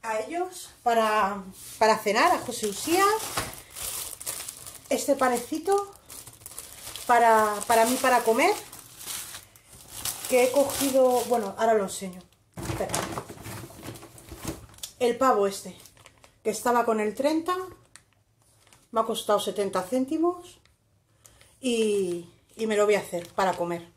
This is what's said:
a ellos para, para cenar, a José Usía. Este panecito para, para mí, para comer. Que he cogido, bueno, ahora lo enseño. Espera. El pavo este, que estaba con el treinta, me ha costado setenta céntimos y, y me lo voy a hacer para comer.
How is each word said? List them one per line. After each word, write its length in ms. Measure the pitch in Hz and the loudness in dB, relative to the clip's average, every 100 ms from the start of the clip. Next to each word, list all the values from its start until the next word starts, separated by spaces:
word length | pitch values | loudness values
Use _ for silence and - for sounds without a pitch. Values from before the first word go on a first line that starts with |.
a 160 | 226 220 | -2 -4
ellos 500 | 262 339 359 - - - | -2 -4 -6 -8 -18 -4
para, 600 | - 226 220 214 196 202 190 - - - | 0 2 4 2 0 -2 -10 -16 -18 2
para 180 | 220 220 | 4 4
cenar, 340 | 214 208 320 | 2 4 4
a 40 | 359 | 2
José 300 | - 226 214 | -2 -6 -6
Usía. 380 | 196 - 339 392 440 - - - - - - - - - - - - - - - - - | -4 0 4 4 2 -2 -6 -8 -12 -18 -12 -10 -8 -10 -10 -12 -10 -12 -14 -18 -18 -4
Este 260 | 254 - 269 | -4 0 2
panecito 760 | 262 240 - 311 349 403 403 - - - - - - - - - - - - | 2 0 -4 -6 0 0 0 -14 -20 -18 -18 -20 -18 -18 -18 -18 -16 -14 2
para, 480 | 240 233 220 214 208 - | 6 8 6 4 0 2
para 200 | 226 226 | 4 4
mí, 100 | 254 | 2
para 280 | 262 247 | 4 4
comer. 300 | 220 226 330 415 - - - - - - - - - - _ - - - - - - | 4 4 4 2 -4 -18 -20 -18 -12 -12 -12 -16 -20 -20 _ -20 -20 -10 -8 -8 -2
Que 140 | 247 | 2
he 80 | 254 | 4
cogido, 720 | 285 277 - 277 262 254 247 | 2 0 0 0 4 4 4
bueno, 340 | 214 233 202 190 | 2 0 0 0
ahora 160 | 226 | 2
lo 120 | 220 190 | 2 2
enseño. 360 | - 190 180 - _ _ - | -6 -10 -12 -20 _ _ -12
Espera. 380 | - - - - - - - - - - - - - - - - - - - - - - - - | -8 -4 -2 -4 -4 -8 -10 -16 -14 -14 -16 -16 -16 -16 -18 -20 -20 -14 -10 -10 -14 -16 -16 -2
El 180 | 247 240 | 0 4
pavo 300 | 262 208 196 | 4 4 2
este, 280 | 196 190 175 - _ - _ _ _ | -2 -12 -18 -20 _ -20 _ _ _
que 80 | 220 | -6
estaba 340 | 208 247 240 226 | -2 2 2 2
con 140 | 220 | 2
el 160 | 214 202 | 0 0
treinta, 420 | 269 320 330 370 381 - _ - _ _ _ _ _ _ _ _ _ | 0 0 -2 -4 -4 -14 _ -20 _ _ _ _ _ _ _ _ _
me 80 | 220 | -2
ha 60 | 220 | -2
costado 340 | 208 - 208 | -2 0 0
setenta 420 | 202 185 196 185 | 0 -2 -2 -2
céntimos 800 | 180 254 262 311 339 359 - - _ _ _ _ _ _ - _ _ _ | -2 -2 -2 0 0 -2 -12 -20 _ _ _ _ _ _ -20 _ _ _
y, 680 | 254 233 220 202 185 175 170 _ _ - | -2 2 2 2 0 -4 -8 _ _ -6
y 120 | 220 | 0
me 100 | 208 | 2
lo 80 | 208 | 4
voy 80 | |
a 60 | 202 | 4
hacer 280 | - 175 175 | 2 -8 -6
para 240 | - 190 | 0 0
comer. 380 | 170 175 170 170 | 0 -4 -4 -8